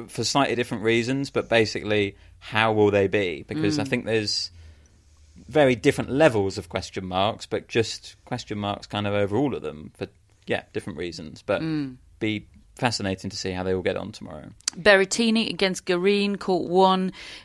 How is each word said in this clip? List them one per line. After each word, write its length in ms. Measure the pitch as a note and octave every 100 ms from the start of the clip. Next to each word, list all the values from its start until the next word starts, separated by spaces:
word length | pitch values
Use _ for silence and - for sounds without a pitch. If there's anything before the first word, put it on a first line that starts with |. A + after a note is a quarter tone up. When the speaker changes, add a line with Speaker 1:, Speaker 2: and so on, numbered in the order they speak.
| A#2
Speaker 1:
for 140 | -
slightly 300 | A2+ C#3+ C3+
different 300 | A#2 A#2+ A#2
reasons, 460 | G#2+ A#2 A#2 C3+ C#3
but 180 | A#2 F#2
basically, 680 | A#2 A2+ - G#2 G#2 G2+ - - -
how 340 | - A2 A2+
will 200 | G#2+ G#2
they 160 | G2+ G2
be? 360 | G#2 F#2+ D2 C#2+
Because 300 | D3+ D#3 D3+
I 20 |
Speaker 2:
Mm. 60 | C3+
Speaker 1:
think 160 | B2 -
there's 460 | A2+ G#2 - - - - - _ _ _ _ _ - -
very 260 | C#3+ C#3
different 360 | B2 C#3+ C3 A#2+
levels 460 | B2+ D#3+ A2+ G2 F#2+
of 120 | F#2
question 360 | - - -
marks, 420 | F#2 F#2 G2+ - -
but 200 | G#2+ -
just 480 | A2+ A2 - - -
question 340 | - B2 - G#2
marks 280 | G2+ G2+ -
kind 220 | G#2 G2+
of 60 |
over 220 | G2+ G2+ G#2
all 180 | C#3+ F2
of 60 |
them 280 | D2+ D2+ - -
for, 100 | G2 _ _ _ -
yeah, 160 | A#2+ -
different 260 | - G#2 D2+
reasons. 420 | F2 E2 D#2 -
But 200 | - G2
Speaker 2:
Mm. 340 | D#3+ D#3 C#3 B2+ _ -
Speaker 1:
be 260 | A2 G#2+ - - - -
fascinating 540 | B2 A2 G2+ F#2+ G2
to 60 | -
see 140 | F#2+
how 120 | F#2
they 100 | F#2
all 80 | F#2
get 140 | F#2 F#2
on 160 | F#2
tomorrow. 380 | - - D2+ - - - -
Speaker 2:
Berrettini 720 | F3 G3 F#3+ - A#3 A3+ A3
against 340 | E3+ F#3+ F#3
Garin, 520 | - F3+ F#3 G3+ G3+ G3
court 320 | - F3+ -
one. 420 | F3+ F#3+ F#3 F#3 - - -